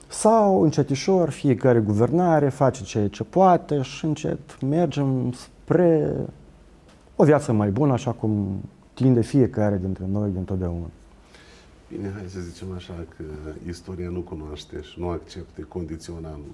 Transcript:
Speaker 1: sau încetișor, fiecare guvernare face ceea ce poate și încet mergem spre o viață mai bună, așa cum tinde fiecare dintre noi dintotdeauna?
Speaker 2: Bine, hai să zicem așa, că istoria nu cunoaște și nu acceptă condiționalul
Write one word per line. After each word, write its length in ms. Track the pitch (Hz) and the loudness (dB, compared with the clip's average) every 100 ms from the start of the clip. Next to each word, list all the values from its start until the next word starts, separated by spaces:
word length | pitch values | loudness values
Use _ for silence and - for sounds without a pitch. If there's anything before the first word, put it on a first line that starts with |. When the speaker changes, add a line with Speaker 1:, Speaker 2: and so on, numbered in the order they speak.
| - | -16
Speaker 1:
sau 560 | - 214 226 202 190 | 0 4 6 4 4
încetișor, 680 | 160 143 135 135 - 185 156 | 4 2 0 -2 2 2 2
fiecare 500 | - 143 110 131 117 | 0 0 4 4 4
guvernare 680 | 104 104 120 165 180 156 143 | 4 2 2 2 4 4 2
face 340 | - 131 - | 2 2 0
ceea 240 | 98 113 101 | -6 -2 -2
ce 160 | - | -4
poate 580 | - 180 190 170 - 147 | -2 4 6 4 2 -2
și 240 | 127 - 160 | -2 -4 -4
încet 560 | 147 - 135 - - | -2 -4 -6 -10 -6
mergem 680 | 131 160 160 143 139 131 123 | -2 0 0 0 0 0 -2
spre 840 | 123 - - - - 175 156 151 - - - - - - - _ - _ - | -6 -14 -16 0 4 4 4 2 -4 -8 -12 -20 -20 -20 -20 _ -20 _ 2
o 80 | |
viață 280 | 156 147 143 | 6 6 4
mai 180 | 107 104 | 2 2
bună, 240 | 101 147 | 2 2
așa 180 | 120 120 | 2 -2
cum 500 | 110 110 104 98 98 - - - | -4 -2 0 -2 -6 -10 -20 -18
tinde 280 | - 131 120 | 0 4 4
fiecare 560 | 107 143 117 107 104 101 | 4 2 2 2 0 0
dintre 280 | 95 92 92 | -2 -4 -4
noi 180 | 104 104 | -2 -2
dintotdeauna? 600 | 92 90 95 87 85 82 - - - - - - - - - - | -4 -4 -4 -4 -6 -10 -16 -20 -20 -20 -20 -20 -20 -20 -20 -16
Speaker 2:
Bine, 220 | - 98 101 | -12 -10 -10
hai 100 | 90 | -12
să 120 | 92 | -12
zicem 280 | 87 82 92 90 | -12 -12 -12 -12
așa, 180 | 87 85 82 - | -12 -14 -14 -14
că 60 | 78 76 78 76 87 | -14 -12 -12 -12 -12
istoria 420 | 85 - 90 90 | -12 -12 -10 -8
nu 100 | 87 | -8
cunoaște 600 | 82 80 76 73 - 78 | -8 -12 -12 -14 -14 -14
și 180 | 76 - | -14 -8
nu 100 | 87 | -6
acceptă 520 | 82 - 92 82 - | -6 -10 -16 -16 -16
condiționalul 880 | 80 90 80 80 - 82 80 76 71 | -12 -10 -10 -12 -12 -14 -12 -14 -16